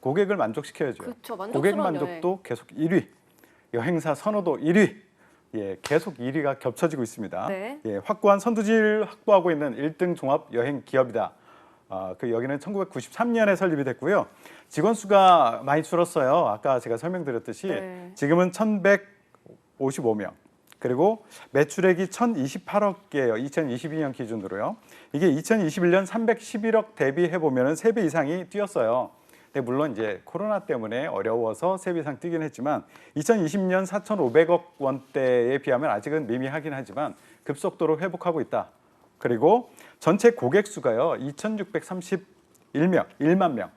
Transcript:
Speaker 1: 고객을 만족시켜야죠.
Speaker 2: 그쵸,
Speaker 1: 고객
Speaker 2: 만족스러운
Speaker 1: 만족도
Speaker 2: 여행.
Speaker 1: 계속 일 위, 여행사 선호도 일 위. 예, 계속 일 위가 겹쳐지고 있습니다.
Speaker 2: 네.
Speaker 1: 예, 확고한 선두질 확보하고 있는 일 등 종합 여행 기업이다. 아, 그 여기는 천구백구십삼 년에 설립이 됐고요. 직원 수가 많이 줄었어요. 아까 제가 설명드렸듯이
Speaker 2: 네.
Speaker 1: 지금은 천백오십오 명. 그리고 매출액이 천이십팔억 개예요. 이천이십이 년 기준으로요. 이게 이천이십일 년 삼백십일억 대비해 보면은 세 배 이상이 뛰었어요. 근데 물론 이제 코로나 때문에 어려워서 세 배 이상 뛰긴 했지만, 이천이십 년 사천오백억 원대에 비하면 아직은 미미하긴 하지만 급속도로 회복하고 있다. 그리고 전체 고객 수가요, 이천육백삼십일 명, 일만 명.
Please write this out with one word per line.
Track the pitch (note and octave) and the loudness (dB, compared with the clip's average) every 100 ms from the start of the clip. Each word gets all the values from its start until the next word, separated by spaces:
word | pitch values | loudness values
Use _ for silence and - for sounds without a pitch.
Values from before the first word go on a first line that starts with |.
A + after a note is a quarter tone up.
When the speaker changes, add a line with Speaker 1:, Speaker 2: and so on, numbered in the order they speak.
Speaker 1:
고객을 | C3 D#3 G3 G3+ | -2 0 0 0
만족시켜야죠. | C3+ A2+ C#3 - C#3+ A2+ | -2 -4 -10 -6 -6 -6
Speaker 2:
그쵸, | - A#3+ - A3 | -12 -14 -14 -12
Speaker 1:
고객 | G3 C#3 D#3+ D4+ | -6 0 0 0
Speaker 2:
만족스러운 | |
Speaker 1:
만족도 | A#3 D3+ C#3+ E3+ F3 | -2 -2 -6 -4 -4
Speaker 2:
여행. | F#3+ | -6
Speaker 1:
계속 | - A#2+ - | -8 -10 -10
일 | - D#3 | -4 2
위, | F3 - _ _ _ _ _ _ | 2 0 _ _ _ _ _ _
여행사 | A#2 A#2+ E3+ - | -4 -2 -2 -2
선호도 | C#3 - G#3 F3+ C#3+ | -4 -2 -2 -2 -2
일 | D3 F3 | 2 4
위. | G3+ - _ _ _ _ _ | 4 2 _ _ _ _ _
예, | A2+ G2 F#2 | -8 -8 -8
계속 | - D3 - C3+ | 0 -2 -2 -8
일 | B2 C#3 | -6 -4
위가 | C#3+ C3+ | -4 -4
겹쳐지고 | C3 - E3+ D3+ | -6 -2 -4 -2
있습니다. | A2+ - G#2 F2+ A2 | -6 -6 -10 -6 -6
Speaker 2:
네. | F#3+ G#3 D4 A#3 | -8 -10 -10 -8
Speaker 1:
예, | G3 | -8
확고한 | - G#3 G#3 G3+ | -6 0 4 4
선두질 | G#3+ A3 G#3+ A3+ G#3+ G#3+ G#3 | 2 -2 2 4 4 2 -2
확보하고 | - - G3 F3 | -6 4 4 4
있는 | D#3 D3 A2 | 0 -2 -4
일 | C#3+ D#3+ | -6 -2
등 | F3+ | -2
종합 | E3+ C3+ D3 - | -2 0 -2 -2
여행 | A#2 B2 C#3+ | -4 -2 -4
기업이다. | - C3+ B2+ A2+ F#2+ - _ - - _ _ | -2 0 0 0 -4 -6 _ -20 -20 _ _
아, | F#2+ F#2+ F#2 | -10 -8 -6
그 | B2 | -4
여기는 | A2+ B2+ C#3+ | -2 -2 -6
천구백구십삼 | C#3+ G3+ F#3+ - - - A#3+ | -6 -6 -6 -8 -12 -4 0
년에 | A#3 G#3+ F3+ | 2 2 4
설립이 | F#3 D3+ | 2 0
됐고요. | C3+ - C#3+ G3 - _ - - _ | -2 -2 0 0 0 _ -20 -20 _
직원 | - F3 | 0 0
수가 | A3+ G3+ G3+ F#3+ F3 B2+ A2+ | 0 4 6 8 8 6 2
많이 | B2+ D3 | 0 0
줄었어요. | D#3 E3+ E3+ E3 C3 D#3 C#3+ | 2 0 2 2 4 4 2
아까 | G#2 C#3+ C3 | 0 0 0
제가 | A#2 A#2 | 0 -4
설명드렸듯이 | D#3+ F#3 D3 A#2 - A2 F#3+ | -4 -6 -4 -6 -6 -10 -6
Speaker 2:
네. | C3+ F#3 F3+ F3+ | -6 -6 -14 -18
Speaker 1:
지금은 | F#3 C#3+ E3+ F3+ - A3 G#3 F#3 G3+ - _ _ _ - - _ _ | -4 2 4 4 2 0 2 4 2 0 _ _ _ -20 -20 _ _
천백오십오 | C3+ - A#2+ | -4 -2 -2
명. | G#2+ F#2+ - _ _ _ _ | -2 -4 -12 _ _ _ _
그리고 | B2+ B2+ F3+ A3 - - - | -4 2 2 2 -8 -20 -4
매출액이 | C#3 D#3 - F#3 F3+ F#3 | 0 0 2 2 2 0
천이십팔억 | - A#3+ G#3+ C3+ F#3 - G#3 G#3 F3+ _ | -2 -2 0 -4 -6 -4 0 0 -2 _
개예요. | C#3+ B2+ A2 | -2 0 0
이천이십이 | C3+ D#3 D#3 B2 D#3 D#3 | -2 -4 -2 -4 -6 -4
년 | D3 | -4
기준으로요. | B2+ A#2+ A2+ F#2+ F#2+ B2+ A3 _ - - | -6 -8 -6 -6 -6 -6 -8 _ -20 -8
이게 | C#3+ F#3 | 0 2
이천이십일 | D#3+ - A3 E3 D3+ F3 | 2 0 0 0 0 2
년 | F3+ F#3+ | 2 0
삼백십일억 | A3+ A3+ A3+ - A3+ A3 A3 G#3+ - | -4 0 -2 -2 -6 0 0 0 -2
대비해 | C#3 C#3+ F3 F3 | -2 2 0 0
보면은 | D#3 C3 B2+ D#3 | 0 2 0 2
세 | A3+ | 0
배 | A3+ | 2
이상이 | F3 D3+ C#3 F3 F3+ | 0 0 -2 -4 -6
뛰었어요. | G3+ G3+ - A2+ B2 A2 _ _ - _ | -6 -4 0 0 0 -2 _ _ -20 _
근데 | C#3 | -6
물론 | B2 C3 D3+ | -2 -2 -2
이제 | G#2+ A2 F#2 | -2 -4 -6
코로나 | - E3+ G#3 G#3 F#3+ | -10 -8 -4 -4 -2
때문에 | C#3 A2 A#2 A#2+ | -4 -4 -4 -4
어려워서 | G2 G2 A2+ A2+ G#2+ E3+ F#3+ | -4 -2 0 -2 -2 -2 -2
세 | F#3 | -2
배 | F3 | -4
이상 | D3 C3+ | -4 -6
뛰긴 | F3 E3 | -6 -4
했지만, | D#3 - C3 E3 - - - | -6 -6 -4 -4 -6 -20 -12
이천이십 | - D3+ A3+ D#3+ G3 | -8 2 2 2 0
년 | F#3 F#3 F#3+ | 0 0 -2
사천오백억 | G3 G3 G#3+ C#3 B2+ E3 F3 - _ | -6 -6 -2 2 4 4 2 0 _
원대에 | C3+ C3 - D3 C3 B2 A#2+ C3+ | -4 -4 -6 -2 2 4 4 0
비하면 | C#3+ B2 D3 | 0 0 2
아직은 | G#2+ G#2+ D#3 C3 | -2 -2 -4 -2
미미하긴 | B2 C3 D3 D3+ | -4 -4 -6 -8
하지만 | C3+ B2 A2+ C#3+ - - _ | -10 -10 -8 -8 -8 -20 _
급속도로 | - C#3+ F#3+ - D#3+ D#3 | -10 -4 -4 -2 0 0
회복하고 | F#3 E3+ F3+ D#3+ | -2 -4 -4 -2
있다. | A2+ A#2 F#2+ _ _ _ _ _ | -2 -4 -6 _ _ _ _ _
그리고 | - A#2+ C3+ A3+ B3 - - _ | -2 4 6 4 2 -18 -20 _
전체 | - F3+ A#3 | 0 4 4
고객 | A#3 B2 E3 G3+ | 4 2 2 0
수가요, | - C3+ A2+ D#3 B2 | -4 -2 0 0 0
이천육백삼십일 | C3 C#3+ G#3 A3 G3+ D#3 - F#3 F3 F#3+ - _ _ _ _ C#3 E3+ | -6 -8 -6 -6 -6 -6 -6 -10 -6 -6 -6 _ _ _ _ 0 2
명, | F3 - - | 2 0 -2
일만 | D3 F#3 F3+ | 2 4 2
명. | B2+ F2+ | 0 -8